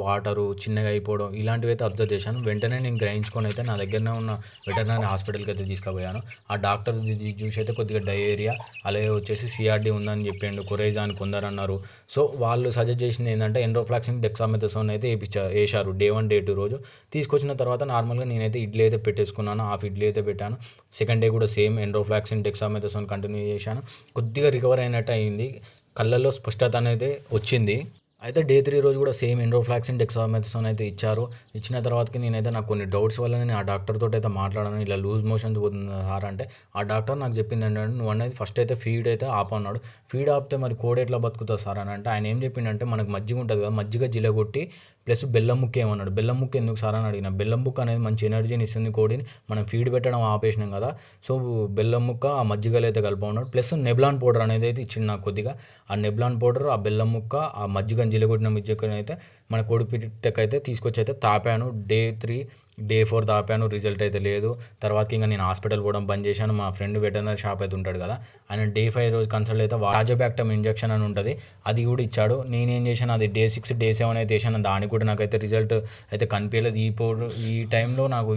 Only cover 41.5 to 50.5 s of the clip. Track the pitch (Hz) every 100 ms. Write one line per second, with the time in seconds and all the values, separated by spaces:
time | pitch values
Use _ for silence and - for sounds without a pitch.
41.5 | 107 101 98 98 101 110 107 107 117 131
42.5 | 120 117 107 120 113 101 101 107 120 120
43.5 | 104 104 110 104 117 127 113 110 107 104
44.5 | 139 175 - - _ - 117 135 117 113
45.5 | 123 123 123 113 104 98 101 113 127 131
46.5 | 131 113 107 110 110 110 101 98 95 104
47.5 | 117 127 131 120 117 113 110 107 110 113
48.5 | 117 110 113 110 110 107 113 117 - -
49.5 | 107 104 117 123 127 123 120 110 107 110